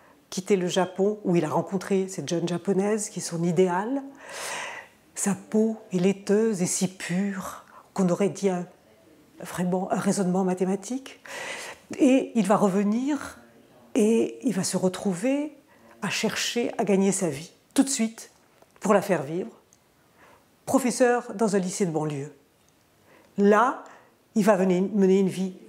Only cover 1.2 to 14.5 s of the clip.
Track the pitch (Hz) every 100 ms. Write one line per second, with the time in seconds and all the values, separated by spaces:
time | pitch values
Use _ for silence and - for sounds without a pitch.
1.2 | 202 175 151 151 160 190 - 190 190 190
2.2 | 139 170 170 175 196 190 202 220 208 180
3.2 | - 170 170 170 185 175 220 277 269 -
4.2 | - - - - - - - _ _ -
5.2 | 202 185 - 220 220 220 - 185 185 196
6.2 | - 202 226 196 180 - 185 - - 175
7.2 | 202 190 180 - - - - - 185 175
8.2 | 196 139 196 180 175 - _ _ - -
9.2 | _ - - - 180 180 - 202 202 196
10.2 | 180 185 190 185 185 196 - 262 - -
11.2 | - - - - - - - - 269 262
12.2 | - 226 190 196 196 185 202 226 269 285
13.2 | - - - - - - - - 214 226
14.2 | - - 262